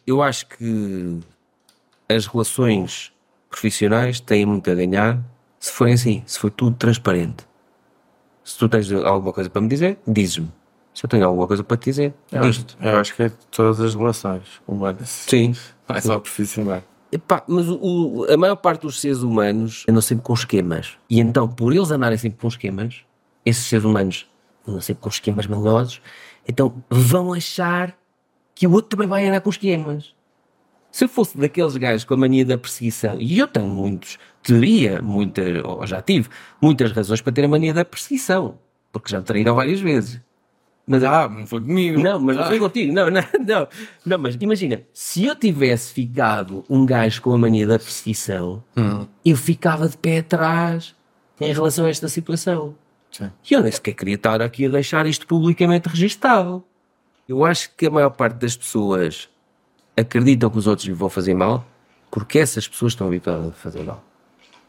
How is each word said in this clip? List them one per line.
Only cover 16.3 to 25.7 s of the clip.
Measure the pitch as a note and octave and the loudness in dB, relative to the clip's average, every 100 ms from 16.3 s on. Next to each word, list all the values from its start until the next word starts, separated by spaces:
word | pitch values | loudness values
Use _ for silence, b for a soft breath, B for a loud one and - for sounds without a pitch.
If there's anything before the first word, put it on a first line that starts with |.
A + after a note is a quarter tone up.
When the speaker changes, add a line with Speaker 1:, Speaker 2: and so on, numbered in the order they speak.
| - G#2 - G#2 F#2 - _ - | -6 -6 -4 -4 -6 -10 _ -10
Speaker 1:
Epá, | D#3+ - F3 - | -8 0 -2 0
mas | E3+ E3+ | 0 0
o, | F3+ | -2
o, | F#3+ F3 D#3 A2+ - | -2 0 -2 -2 2
a | D3+ | 4
maior | F#3 G3+ | 4 2
parte | F3 D#3 | 0 -2
dos | D3+ - | -6 -6
seres | C#3+ C3 | -4 -2
humanos | B2 A2+ G#2 A2 A2 - - | 0 2 2 0 -4 -4 2
andam | A2+ | 4
sempre | G#2+ A#2 | 4 -2
com | - | -2
esquemas. | A#2 - G2+ F2+ D#2+ - - - | -2 0 0 0 -4 -8 -14 0
E | A#2 | 2
então, | A#2 B2 A#2 | 4 2 0
por | A#2+ A#2 | 0 2
eles | E3 F3 | 2 2
andarem | D3 A#2+ A2 | 0 0 0
sempre | A#2 G#2 | -4 -4
com | A#2 | -6
esquemas, | - G2+ F#2+ A2+ - _ _ _ _ | -6 -8 -6 -8 -10 _ _ _ _
esses | A2+ A#2+ - | 0 0 2
seres | A2+ | 2
humanos | G#2+ G#2+ F#2+ F2+ - _ _ _ - | 4 2 2 -4 -12 _ _ _ -10
andam | F#2+ | -8
sempre | - - | -6 -8
com | G#2+ | -6
esquemas | - - G#2 G2+ | -6 -4 -2 -2
maldosos, | G#2 G#2 | 0 2